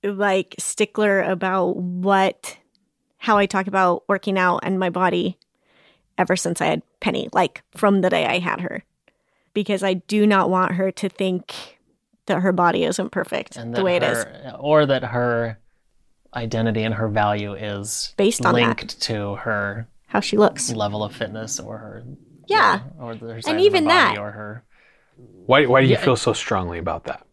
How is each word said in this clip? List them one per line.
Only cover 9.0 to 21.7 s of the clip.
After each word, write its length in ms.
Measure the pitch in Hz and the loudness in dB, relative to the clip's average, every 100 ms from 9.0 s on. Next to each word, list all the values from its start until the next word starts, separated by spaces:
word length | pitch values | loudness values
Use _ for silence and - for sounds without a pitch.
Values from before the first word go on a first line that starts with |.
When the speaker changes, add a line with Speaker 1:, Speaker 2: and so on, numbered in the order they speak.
| _ _ _ _ _ | _ _ _ _ _
Speaker 1:
Because 300 | - 202 196 | -4 -2 -2
I 120 | 196 | 0
do 320 | 190 - 214 208 | -2 0 2 4
not 220 | 196 185 | 4 4
want 220 | 185 185 | 2 0
her 160 | 180 190 | 0 -2
to 160 | - 196 | -2 -6
think 720 | - 190 180 - - - _ _ _ _ _ - | -2 -2 -2 -6 -16 -16 _ _ _ _ _ -4
that 140 | 180 | 0
her 120 | 185 | 2
body 320 | 180 175 180 | 2 2 2
isn't 260 | 165 180 180 | 0 -2 -4
perfect 460 | - - 143 - - | -4 -4 -6 -8 -12
Speaker 2:
And 160 | 117 | -8
Speaker 1:
the 60 | 117 | -2
Speaker 2:
that 60 | |
Speaker 1:
way 120 | 190 175 | 0 2
it 60 | |
is. 220 | 160 120 | 0 -2
Speaker 2:
her, 320 | 110 - 131 - | -4 -10 -18 -8
or 280 | 147 151 147 | 2 4 4
that 160 | 131 | 2
her 540 | 127 120 120 117 117 110 _ _ _ _ _ _ _ | 0 -2 0 0 -2 -6 _ _ _ _ _ _ _
identity 480 | 123 113 113 113 110 | -8 -4 0 0 0
and 100 | 110 | -2
her 140 | 104 110 | -2 -2
value 460 | 107 104 104 104 | 0 0 0 -4
is 600 | 101 107 101 104 - - - | -8 -8 -8 -8 -8 -8 0
Speaker 1:
Based 280 | 202 233 180 | 0 2 0
on 80 | |
that. 60 | 120 | 2
Speaker 2:
linked 400 | 117 - - - | 2 0 -8 -8
to 320 | - 107 101 101 | -6 -4 -6 -6
her 520 | - 107 101 104 113 _ _ | -4 -4 -4 -6 -12 _ _
Speaker 1:
How 140 | 208 | -4
she 160 | - 208 | -2 2
looks. 340 | 208 - 147 | 2 2 -6
Speaker 2:
level 300 | 113 104 107 | -4 -4 -4
of 120 | 107 | -6
fitness 440 | - 110 107 110 - | -6 -8 -8 -10 -10
or 200 | 107 | -10